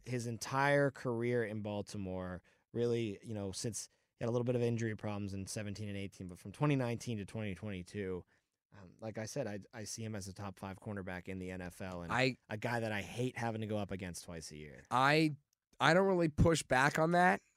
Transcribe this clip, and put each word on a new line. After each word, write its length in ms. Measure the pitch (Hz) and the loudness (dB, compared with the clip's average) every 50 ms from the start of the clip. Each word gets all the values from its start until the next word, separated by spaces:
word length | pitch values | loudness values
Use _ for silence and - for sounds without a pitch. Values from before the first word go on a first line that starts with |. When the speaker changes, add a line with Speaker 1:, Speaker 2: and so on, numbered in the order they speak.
| - | -8
Speaker 1:
his 220 | 123 127 123 113 120 | -6 -4 -4 -2 -4
entire 640 | 117 101 - - 135 135 139 143 143 143 143 139 | -6 -6 -6 -2 0 2 4 6 6 6 4 4
career 520 | - - - 131 120 113 117 120 123 120 113 | 2 -2 -4 -2 0 0 2 2 2 2 2
in 160 | 101 107 110 | 0 -2 -4
Baltimore, 800 | 104 104 104 104 104 - - 104 98 92 92 92 92 92 90 87 - _ _ _ _ _ - | -4 -2 -2 -4 -4 -6 -6 -6 -6 -4 -4 -4 -4 -6 -6 -8 -10 _ _ _ _ _ -4
really, 440 | 113 120 120 117 117 117 110 98 87 - | 0 0 2 2 2 0 -2 -4 -6 -8
you 100 | 120 113 | -8 -6
know, 180 | 104 101 98 | -4 -4 -4
since 380 | 95 - - 123 101 - - - _ _ _ _ _ - | -4 -4 -6 -6 -6 -6 -10 -12 _ _ _ _ _ -6
he 40 | - | -2
had 40 | 117 | 0
a 20 | |
little 140 | 120 123 120 | 0 2 2
bit 100 | 120 123 | 2 2
of 60 | 120 | 2
injury 340 | 120 117 117 113 117 113 107 | 2 2 2 2 0 -2 -4
problems 380 | 101 - 107 104 101 104 98 95 | -4 -4 -4 -4 -2 -4 -4 -4
in 140 | 98 95 95 | -6 -6 -6
seventeen 400 | - 113 104 104 101 101 107 104 | -6 -6 -6 -6 -6 -6 -6 -6
and 80 | 101 98 | -6 -6
eighteen, 300 | 98 98 - - 98 90 | -6 -8 -8 -10 -12 -12
but 100 | 90 87 | -12 -12
from 140 | - 104 | -14 -12
twenty 240 | 95 - 147 147 143 | -6 0 2 2 4
nineteen 420 | 135 127 120 117 107 - 123 120 104 | 2 2 0 -2 -4 -4 -4 -4 -4
to 80 | 98 | -4
twenty 300 | - - 113 107 104 92 | -6 -6 -6 -4 -4 -6
twenty-two, 680 | - - 107 98 92 87 - - 104 101 92 92 87 85 _ _ _ _ _ _ _ _ _ _ 101 | -6 -6 -8 -6 -6 -8 -8 -6 -4 -4 -2 -4 -4 -6 _ _ _ _ _ _ _ _ _ _ -20
um, 120 | 95 87 - - | -20 -20 -18 -12
like 160 | 110 110 104 - | -10 -8 -6 -6
I 80 | 110 | -8
said, 220 | 107 - - - 107 | -6 -4 -4 -4 -4
I, 120 | 101 101 92 - - | -6 -8 -10 -12 -12
I 100 | 117 107 | -12 -10
see 180 | 101 - - 113 | -10 -8 -8 -6
him 100 | 110 110 | -6 -6
as 140 | 104 95 98 | -6 -6 -8
a 60 | 90 | -10
top 260 | - 104 101 92 - | -8 -8 -10 -8 -8
five 200 | - 98 95 - | -10 -10 -10 -10
cornerback 480 | - 113 104 101 92 95 90 90 87 - | -8 -8 -6 -6 -6 -6 -8 -8 -8 -8
in 120 | 95 92 | -8 -6
the 100 | 92 90 | -6 -6
N 120 | 92 92 | -6 -6
F 200 | 90 90 - - | -8 -8 -8 -8
L 220 | 101 92 92 87 87 | -8 -8 -6 -6 -4
and 80 | 85 | -2
Speaker 2:
I 240 | 95 120 131 131 120 - _ - | 2 2 2 2 0 -2 _ -10
Speaker 1:
a 60 | 113 107 | -8 -4
guy 240 | 104 117 120 120 | -2 -2 0 0
that 100 | 113 110 | 0 0
I 100 | 107 101 | -2 -2
hate 340 | 98 90 98 117 123 127 - | -4 -6 -4 -2 -2 -2 -2
having 260 | - 120 117 110 110 | -2 -2 -2 -2 -2
to 60 | 110 104 | -2 -2
go 100 | 107 104 | -2 -2
up 140 | 101 92 | -2 -2
against 340 | 98 92 95 90 85 - - | -4 -6 -6 -8 -8 -10 -10
twice 260 | - 87 82 78 - | -10 -10 -10 -10 -10
a 60 | 78 76 | -12 -12
year. 260 | 76 73 65 64 - - | -12 -14 -14 -16 -8 0
Speaker 2:
I, 400 | - 123 131 139 147 156 160 156 147 - _ _ _ _ _ _ _ - | 2 4 6 6 6 6 4 2 0 -2 _ _ _ _ _ _ _ 2
I 140 | 123 143 160 | 4 6 6
don't 100 | 180 196 | 8 6
really 240 | 196 190 175 170 160 | 6 4 4 4 2
push 320 | 147 - - 170 165 147 | 6 6 6 6 6 4
back 380 | - - 127 127 135 147 - - | 2 2 4 6 6 6 6 4
on 120 | 160 165 175 | 4 6 6
that 280 | 175 180 185 190 196 _ _ _ | 6 8 6 6 4 _ _ _